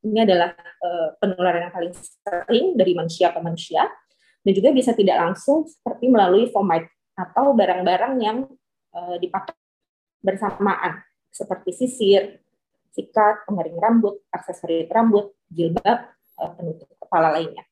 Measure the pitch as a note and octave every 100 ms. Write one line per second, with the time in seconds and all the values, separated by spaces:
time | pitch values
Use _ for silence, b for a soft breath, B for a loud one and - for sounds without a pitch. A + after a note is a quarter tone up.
0 | G#3+ G#3+ A3 F3+ E3+ - - - F3 F3
1 | D#3+ - G#3 F#3 F3+ E3+ F3 F3 E3+ F3
2 | - _ - F3 - A#3 F#4 D4+ F3+ E3+
3 | E3 - F3 E3+ E3 E3 - D#3+ G#4 -
4 | _ _ _ _ G3+ F#3+ A3+ C4 B3+ A3+
5 | G3 C#3 E3+ F#3+ - D4+ D#4+ _ - -
6 | A#3+ A#3 F#3 F#3+ A#3+ G#3+ G3 E3 E3 _
7 | _ - F3+ - C#4 A#3+ F#3 F3+ F#3 F3+
8 | A#3+ C4 G#3+ A#3 C4+ - _ _ _ F3
9 | F3 F3 F3+ F#3+ - - _ _ _ _
10 | _ _ G3 G3 G3+ - G3+ - F3+ -
11 | _ _ _ - - F#3 - F3+ B3+ -
12 | G3+ G3 G3+ - _ _ _ _ _ -
13 | - - G#3+ G#3+ - G3+ E3 E3+ G#3 A#3
14 | G#3 G3+ _ F3+ - F3 - E3 E3 F#3
15 | A3+ G3+ G3+ _ _ E3 E3 E3+ G3+ A#3+
16 | - _ _ - - - E3+ - - _
17 | - F3 D#3+ D#3 E3 - _